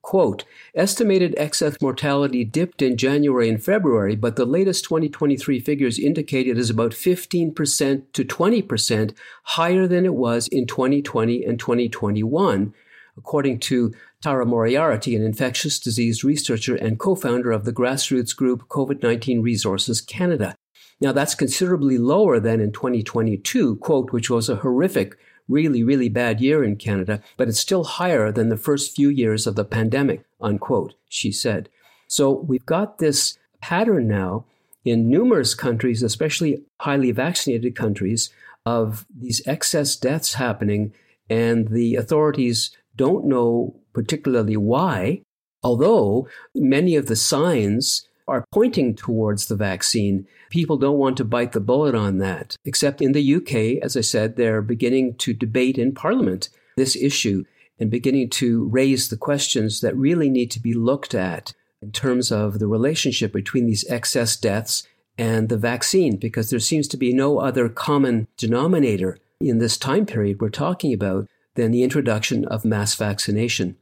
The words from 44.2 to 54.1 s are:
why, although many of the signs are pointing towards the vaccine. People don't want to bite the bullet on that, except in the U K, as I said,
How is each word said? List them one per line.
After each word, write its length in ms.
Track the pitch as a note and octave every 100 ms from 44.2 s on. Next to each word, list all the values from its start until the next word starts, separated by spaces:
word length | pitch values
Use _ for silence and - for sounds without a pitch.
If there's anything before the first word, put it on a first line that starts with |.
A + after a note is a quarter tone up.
| C#3 B2 G#2+ G#2+
why, 680 | G2+ B2+ F#3 G#2+ F#2+ F#3 _ _ _ _
although 640 | B2+ A#2+ E3 A3 G#2 A2+ C3+ - - -
many 400 | C3+ C3+ F3+ D#3
of 120 | A#2
the 100 | A2
signs 880 | - C#3+ E3+ C#3+ G2+ A2 C#3 - _ _ -
are 200 | C3 -
pointing 420 | G3+ A#3 A3 C3 A2+
towards 520 | - A2 G#2+ G2+ -
the 80 | G#2
vaccine. 680 | G2+ F#2 - A#2 G2+ G2 G2 _ -
People 280 | E3+ D#3+ C#3+
don't 200 | C#3 C#3+
want 200 | C3+ C3
to 80 | A2
bite 260 | A#2+ B2
the 80 | A2+
bullet 340 | G2+ C3 D3+
on 260 | A#2 G2+ F#2+
that, 360 | F#2+ F#2 - -
except 380 | - - C#3+ C#3
in 100 | C#3
the 100 | C#3+
U 200 | C#3 D#3+
K, 400 | - B2 A2 C3+
as 160 | C#3 C3+
I 40 |
said, 360 | A2